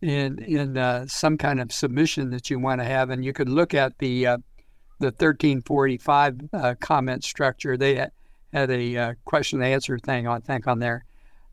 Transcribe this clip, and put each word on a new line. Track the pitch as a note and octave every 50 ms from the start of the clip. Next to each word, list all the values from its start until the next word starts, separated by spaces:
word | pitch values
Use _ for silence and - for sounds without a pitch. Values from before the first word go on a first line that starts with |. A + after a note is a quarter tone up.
in, | - D#3+ C#3+ C#3+ C#3 C3+ C#3 F3+
in, | A3 G#3 D#3 D3 C#3+ C3+ B2+ C3
uh, | B2+ B2 B2 B2 C3 C#3
some | - - - D#3 D#3 D3
kind | - C#3+ C#3 C3
of | B2 A#2+ -
submission | - - C#3 B2 C#3 D#3+ D#3 - D3+ C#3 B2+
that | B2 B2 - -
you | C#3+ B2+
wanna | B2+ C3+ C3 B2+ B2
have. | A#2+ C3+ C3 C3 B2+
And | C3 B2 B2+
you | C3+ C3+
could | - C#3 B2
look | C3+ D#3 F3 E3 -
at | C#3+ C3+ C3 - -
the, | C#3+ C3 B2 B2+ B2
uh, | B2 B2 A#2+ - - - - - - _ - - - - -
the | C#3+ C3
thirteen | A2+ - F3 D#3 D3 - - D3+ C#3 C3
forty-five, | A#2+ - D3 C#3+ C3+ C3+ B2+ A#2+ - - C#3+ C#3+ C#3+ C#3+ B2+ B2+ C#3+ D3+ -
uh, | D3 C3 B2 A#2+ -
comment | - - D#3 C#3+ B2+ C3 B2+ A#2+ -
structure. | - - - D3 C3+ B2+ - - C#3+ B2+
They | B2+ C#3 C#3 C3+ C3
ha-, | C3+ - - _ - _ - _ - - -
had | C#3+ C#3 B2+
a, | C3 B2 A#2+ A#2+ A#2+
uh, | A#2+ A#2+ A#2 A#2+ - -
question | - - D3+ C#3+ - - C3+
and | B2 C3 C3+
answer | C3+ - - C3 A#2
thing, | - - C3+ B2 A#2 A#2+
I | A#2+ A#2+
think, | A#2 - C#3 B2 -
on | C3+ B2 A#2
there. | A#2+ A#2+ A#2 A#2+ - - - - - - - - - -